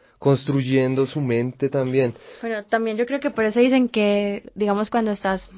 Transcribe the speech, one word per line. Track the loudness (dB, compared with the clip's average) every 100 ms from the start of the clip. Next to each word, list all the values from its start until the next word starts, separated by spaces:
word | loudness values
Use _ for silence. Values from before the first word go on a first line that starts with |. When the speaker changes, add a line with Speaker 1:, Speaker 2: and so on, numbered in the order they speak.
| _ _
Speaker 1:
construyendo | 2 2 2 -2 2 2 2 0 -2
su | -2
mente | 0 0 -2 -2 -2
también. | -2 0 0 0 -2 -18 -12
Speaker 2:
Bueno, | -8 -8
también | -2 -2 -2 -2
yo | -4
creo | -2
que | -4
por | -2 0
eso | 4
dicen | 4 4 2
que, | 2 2 2 0 -6 -10
digamos, | -4 -2 0 0
cuando | -2 -2
estás | -2 -2 -4 -6